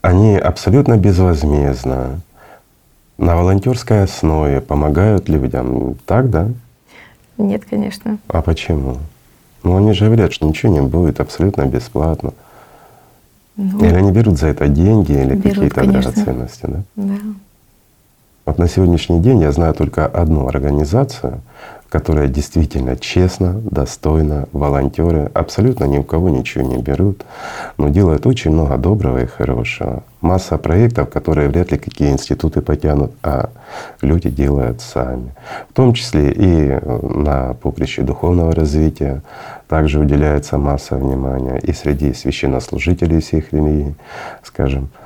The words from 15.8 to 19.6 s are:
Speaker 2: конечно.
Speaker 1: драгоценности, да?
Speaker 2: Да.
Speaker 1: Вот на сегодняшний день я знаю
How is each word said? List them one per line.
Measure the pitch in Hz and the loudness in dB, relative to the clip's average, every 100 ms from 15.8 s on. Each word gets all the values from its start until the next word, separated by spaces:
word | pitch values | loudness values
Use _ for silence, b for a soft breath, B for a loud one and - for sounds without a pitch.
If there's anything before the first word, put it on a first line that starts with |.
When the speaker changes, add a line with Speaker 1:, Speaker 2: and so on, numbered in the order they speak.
Speaker 2:
конечно. | 65 - | 2 2
Speaker 1:
драгоценности, | - 123 208 - 62 - - | 0 -2 -2 -4 -8 -10 -8
да? | 73 101 214 | -8 -8 -8
Speaker 2:
Да. | 196 202 214 196 _ _ _ _ _ _ _ _ _ _ - | -6 -6 -8 -12 _ _ _ _ _ _ _ _ _ _ -4
Speaker 1:
Вот | 71 | 0
на | 85 | 0
сегодняшний | - 90 85 - 85 | 2 4 2 2 2
день | 104 123 | 4 4
я | 78 | 2
знаю | 73 | 2